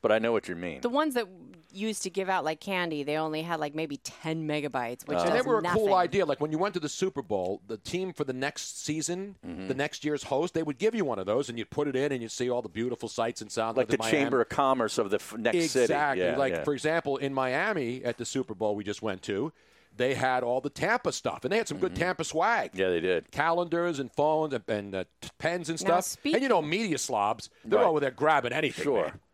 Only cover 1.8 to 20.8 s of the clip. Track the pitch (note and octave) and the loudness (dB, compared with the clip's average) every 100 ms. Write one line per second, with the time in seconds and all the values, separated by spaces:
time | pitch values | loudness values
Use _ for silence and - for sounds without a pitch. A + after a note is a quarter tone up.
1.8 | A3 G#3 F#3+ F3 F#3+ F#3 D3+ D#3+ - F#3 | -4 -4 -4 -4 0 0 0 -4 -4 -2
2.8 | F3 D3+ C#3 D3+ D#3 D#3 E3 E3 D3+ D3 | 0 -2 -2 -2 0 -2 -2 -2 -2 -4
3.8 | D#3+ C#3 - - D#3+ D#3+ D#3 D3+ C#3+ C3 | -6 -6 -10 -8 -4 -2 -2 -2 -2 -2
4.8 | A#2+ B2 - F3 F3 A#3 B3+ A3+ E3+ F#3 | -4 -6 -4 0 2 2 2 2 2 2
5.8 | G#3 F#3 F3 G3 E3+ C#3 D3+ D#3 G3 F3+ | 4 4 4 2 2 0 0 0 0 0
6.8 | D3+ - F#3+ D3 B2+ G2+ F2+ G2+ G2+ A2 | -4 -2 -2 -2 -2 -2 -2 -4 -6 -12
7.8 | - F3 F#3 E3+ C#3+ B2+ C#3 - - - | -6 -4 -4 -4 -4 -2 -4 -4 -12 -10
8.8 | - D#3 D#3 F3 G3+ F#3+ - E2 F#2+ B2+ | -4 -4 -2 -6 -8 -12 -12 -10 -6 -2
9.8 | D3 - D3+ D3 - C3+ F3 E3 D#3+ C3+ | -2 -2 -2 -2 0 0 0 -2 -4 0
10.8 | G#3 A3+ D#3+ A2 F#2+ A2+ C#3+ A#2 G#2+ - | 0 2 -2 -2 0 0 0 -4 -6 -2
11.8 | D3 B2+ C#3+ C3+ A2+ - B2 B2 A2+ A2 | 0 2 0 -2 -4 -4 -2 0 -2 -4
12.8 | A#2+ A#2+ A2+ - A#2 A#2+ G#2+ - A2+ A#2+ | -2 -2 -6 -2 -2 -2 -8 -2 0 2
13.8 | B2 C3+ A2+ D3+ C#3 C3 A#2 - C#3 C3 | 2 2 4 2 4 4 2 4 4 4
14.8 | A2 - G#2 G2 - A2 A#2 C#3 E3 C3+ | 2 2 2 0 -2 -2 2 2 2 4
15.8 | A#2 D3 D3 C3 F2+ D3+ C3+ E2 G#2+ C#3 | 4 4 2 2 2 2 0 0 -2 -2
16.8 | D3+ E3 C#3+ C3+ C#3 C3+ C3 C3 G3 G3 | 0 0 0 -2 -2 0 0 0 0 0
17.8 | A#2+ B2+ A#2+ A#2 A#2 C#3 B2+ G2+ G#2+ G#2 | -2 -2 -4 -4 -4 -4 -4 -2 0 0
18.8 | G2+ G#2 A2 F#2+ - G2 D3 - _ _ | -4 -4 -4 -4 -2 -2 -2 -6 _ _
19.8 | _ - B2 B2+ B2+ B2+ B2 B2+ C#3+ - | _ -2 0 2 2 2 2 0 -2 -2